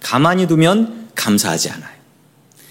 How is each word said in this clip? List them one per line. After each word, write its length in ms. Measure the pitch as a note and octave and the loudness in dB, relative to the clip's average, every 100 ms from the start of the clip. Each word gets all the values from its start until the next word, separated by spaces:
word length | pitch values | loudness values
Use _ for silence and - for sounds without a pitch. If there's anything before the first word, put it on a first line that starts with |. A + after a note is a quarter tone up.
가만히 460 | - B2 D#3+ F#3 F3 | -4 0 2 2 2
두면 640 | D#3+ E3 G#3+ A3+ - - | 2 4 2 0 -6 -14
감사하지 560 | - A#2 G2+ G2 D#2+ - | -6 0 0 0 -2 -4
않아요. 260 | - - - _ _ _ _ _ _ - | -8 -16 -20 _ _ _ _ _ _ -20